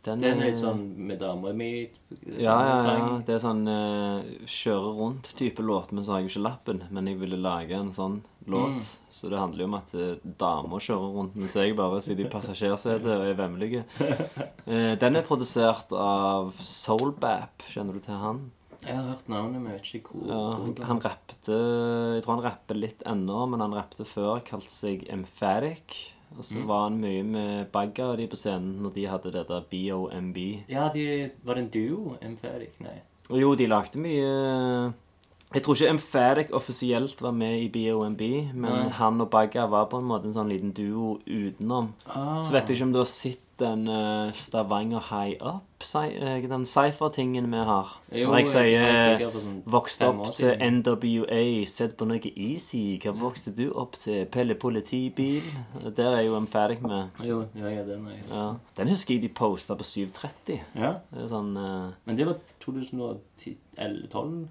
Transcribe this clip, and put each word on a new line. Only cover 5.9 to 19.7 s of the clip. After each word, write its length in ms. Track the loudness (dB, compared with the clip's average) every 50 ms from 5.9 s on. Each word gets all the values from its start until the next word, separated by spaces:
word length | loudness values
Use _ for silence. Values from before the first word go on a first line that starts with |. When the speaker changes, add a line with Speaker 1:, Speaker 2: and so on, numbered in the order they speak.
Speaker 1:
men 120 | -6 -6 -2
så 80 | 0
har 80 | 0 0
jeg 80 | 0 -2
jo 60 | -2
ikke 100 | -2 -2
lappen, 380 | -2 -2 -4 -6 -6 -6 -6 -6 -8
men 160 | -6 -4 -4
jeg 100 | -4 -4 -4
ville 220 | -4 -4 -4 -2
lage 320 | -2 -2 -2 -2 -4 -4
en 220 | -4 -4 -4 -6 -6
sånn 240 | -4 -4 -4 -4 -6 -10 -14 _ _ -8
låt. 300 | -4 0 0 0 0 -2
Speaker 2:
Mm. 80 | -6 -8 -10 -14 -18 -20 _
Speaker 1:
Så 200 | -18 -12 -8 -6
det 80 | -4 -2
handler 240 | -2 -4 -4 -4 -4
jo 60 | -4
om 40 | -4
at, 200 | -6 -8 -8 -6
eh, 260 | -4 -4 -4 -4 -6 -10 -14 -4
damer 480 | _ 0 0 0 0 -2 -4 -6 -8 -4
kjører 300 | -2 -2 -2 -2 -4 -4
rundt, 180 | -4 -6 -6 -6
mens 200 | -6 -6 -2 2
jeg 200 | 4 4 4 4
bare 280 | 2 4 4 4 2
sitter 240 | 2 -2 -2 -2 -2
i 20 | -2
passasjersetet 800 | -4 -6 -6 -6 -4 -2 0 0 0 0 0 0 0 2 2 2
og 160 | 2 2 2
er 160 | 0 0 0
vemmelige. 440 | -2 -2 -2 -4 -4 -2 -2 -4 -6 -8 -4 -2
Speaker 2:
<laughs> 680 | 0 0 0 -2 -2 -6 -6 -10 -10 -10 -10 -16 -6
Speaker 1:
Eh, 300 | -2 0 2 4 2 2
den 180 | 4 4 4 4
er 60 | 4
produsert 680 | 4 2 0 0 0 0 2 4 6 6 4 2 -2 -6
av 600 | -2 0 2 2 4 4 4 2 2 2 0 -2 -6 -10
Soulbap. 1040 | -10 -8 -8 -6 0 2 2 2 2 0 0 0 0 0 0 -2 -4 -10 _ _ -18 -12
Kjenner 220 | -8 -8 -6 -6 -8
du 60 | -8
til 140 | -8 -8 -8
han? 360 | -4 -4 -4 -4 -6 -8 -12 -16 _ _ _ -20 -16
Speaker 2:
Jeg 120 | -10 -6 -6
har 100 | -4 -4
hørt 240 | -6 -8 -10 -8 -6
navnet, 320 | -4 -4 -4 -4 -6 -6
men 100 | -6 -8